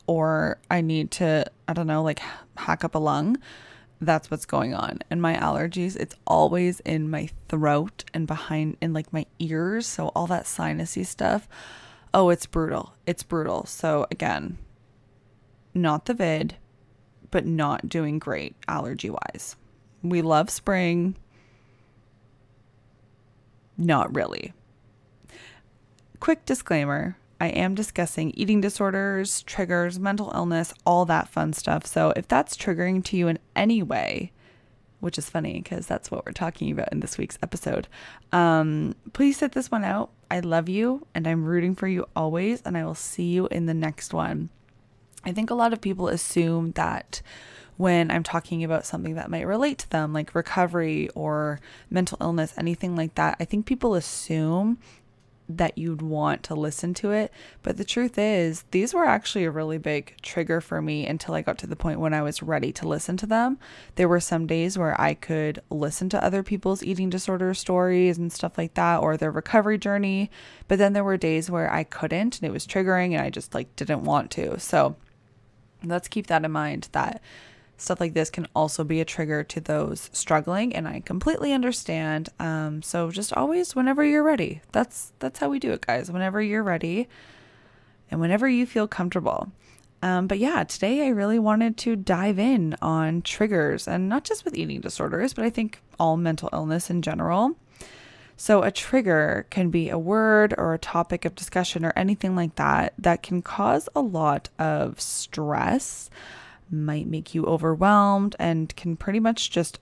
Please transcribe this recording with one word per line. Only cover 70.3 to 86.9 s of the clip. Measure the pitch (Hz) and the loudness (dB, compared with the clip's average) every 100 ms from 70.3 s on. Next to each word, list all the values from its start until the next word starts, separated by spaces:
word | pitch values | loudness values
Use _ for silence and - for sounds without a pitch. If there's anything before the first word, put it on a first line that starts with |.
| - - - - | -6 -20 -12 0
But | 190 | 4
then | 202 | 4
there | 202 | 4
were | 196 190 | 0 0
days | 160 160 175 | 2 0 0
where | 175 160 | -2 0
I | 160 | -2
couldn't, | 156 - 156 170 226 - | -4 -6 -4 0 -2 -2
and | 156 | -6
it | |
was | 117 - | -6 -4
triggering, | 190 185 185 180 | 0 2 2 2
and | 156 | 0
I | 135 | -2
just, | - - | -6 -6
like, | 120 127 - | -6 -6 -8
didn't | 139 147 - | -4 -2 2
want | 143 - | 0 0
to. | - - - | -6 -4 -4
So | - 151 139 - - _ _ _ _ _ _ - | 0 2 2 0 -18 _ _ _ _ _ _ -12
let's | 170 175 - | -4 -4 -4
keep | 214 196 | -6 0
that | 165 156 | 0 2
in | |
mind, | 151 147 143 - | -2 -4 -6 -4
that | - - - - - - - _ - | -2 -2 -4 -16 -20 -20 -20 _ -12
stuff | - 175 | -4 -2
like | 170 | 0
this | 160 160 | 0 -2
can | - 165 - | -4 -4 0
also | 156 - | 0 0
be | 151 160 | 0 0
a | 160 | 0
trigger | - 156 151 | -2 -2 -2
to | 151 165 | -2 -6
those | 156 151 147 151 - | -2 -2 -2 -6 -8
struggling, | - - 156 156 190 240 | -6 0 0 2 -2 0
and | 165 156 | -2 -6
I | - | -8
completely | - 180 302 330 285 | -6 -2 0 0 0
understand. | 269 247 240 - 160 156 156 160 - | 2 0 -2 -4 -4 -2 -4 -6 -6
Um, | 165 160 156 156 | -4 -2 -4 -6
so | - 175 165 | -4 -2 -2
just | 196 214 | -4 -4
always, | - 285 349 349 262 | 0 2 2 0 0
whenever | 262 277 294 | 2 4 4
you're | 302 | 6
ready. | 302 269 165 156 - | 4 4 0 -6 -2
That's, | 220 247 - - - | 0 0 -4 -12 -8
that's | 262 - | -8 -2
how | 285 | -2
we | 277 | 0
do | 262 | -2
it, | - - | -2 0
guys. | 120 175 | -2 -2
Whenever | 180 190 208 | -2 -2 0
you're | 214 214 | 0 0
ready | 202 165 165 | 0 0 0